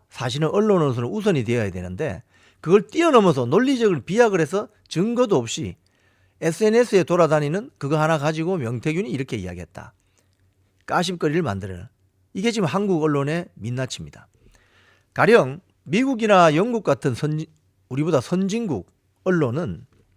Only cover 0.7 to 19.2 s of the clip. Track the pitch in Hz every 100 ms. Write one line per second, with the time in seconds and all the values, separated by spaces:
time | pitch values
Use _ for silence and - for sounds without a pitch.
0.7 | 190 147 123 120 208 208 160 110 120 101
1.7 | 90 90 90 151 92 - _ _ _ 156
2.7 | 196 - 302 339 262 190 135 120 165 254
3.7 | 262 226 165 - 202 233 190 151 196 226
4.7 | _ - 160 208 240 247 170 117 - 110
5.7 | 85 _ _ _ _ _ - 160 160 214
6.7 | 226 247 196 160 175 165 151 147 180 254
7.7 | - 139 156 156 160 147 160 160 190 113
8.7 | 120 156 160 233 151 135 117 90 87 85
9.7 | - 117 _ _ _ _ _ _ _ _
10.7 | _ - 147 180 175 156 156 156 98 95
11.7 | 90 - _ _ _ _ - 220 226 170
12.7 | 185 202 175 156 143 139 165 175 - 110
13.7 | 123 131 - 78 - - _ _ _ _
14.7 | _ _ _ _ - 151 226 135 147 _
15.7 | _ - 175 269 247 220 196 170 151 220
16.7 | 233 175 139 147 117 147 151 160 _ _
17.7 | _ - 127 156 147 - 180 196 220 226
18.7 | 117 85 _ _ _